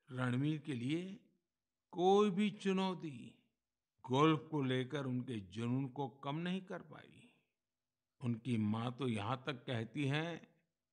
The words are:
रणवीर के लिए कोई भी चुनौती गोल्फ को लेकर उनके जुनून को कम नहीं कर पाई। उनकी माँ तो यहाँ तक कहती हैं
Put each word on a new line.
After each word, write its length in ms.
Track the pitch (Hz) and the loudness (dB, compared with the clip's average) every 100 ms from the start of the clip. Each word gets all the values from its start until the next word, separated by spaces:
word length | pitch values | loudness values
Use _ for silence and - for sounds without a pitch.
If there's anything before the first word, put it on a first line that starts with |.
| - | -10
रणवीर 460 | 127 127 123 147 156 | -2 0 2 2 0
के 160 | 151 | -4
लिए 560 | 127 123 160 185 196 _ _ _ _ _ _ _ | -4 -2 -2 -4 -12 _ _ _ _ _ _ _
कोई 380 | 175 185 202 208 | 2 6 8 6
भी 200 | 180 208 | 4 0
चुनौती 920 | 208 196 190 190 175 160 120 - - _ _ _ _ _ _ - | 0 0 2 0 -2 -8 -10 -14 -18 _ _ _ _ _ _ 2
गोल्फ 420 | 127 156 156 - | 6 6 6 0
को 120 | 151 | -2
लेकर 420 | 131 127 127 147 131 | 0 0 -2 -4 -2
उनके 340 | 127 123 113 | -2 -2 -6
जुनून 480 | 92 101 120 131 135 | -6 -4 0 0 -2
को 220 | 127 131 | -4 -6
कम 260 | - 139 151 | -6 -6 -4
नहीं 260 | 175 185 | -4 -4
कर 200 | 185 175 | -6 -12
पाई। 520 | 160 - 71 78 - _ _ _ _ _ _ _ _ _ | -12 -20 -20 -20 -20 _ _ _ _ _ _ _ _ _
उनकी 360 | 123 113 123 117 | -4 -2 -2 0
माँ 340 | 107 110 120 | 2 0 -2
तो 160 | 127 131 | -2 -2
यहाँ 360 | 110 101 127 127 | -2 -2 -4 -4
तक 200 | 127 - | -6 -4
कहती 420 | 117 117 147 139 | -4 -4 -2 0
हैं 400 | 147 165 160 - _ _ _ _ | 0 -2 -8 -14 _ _ _ _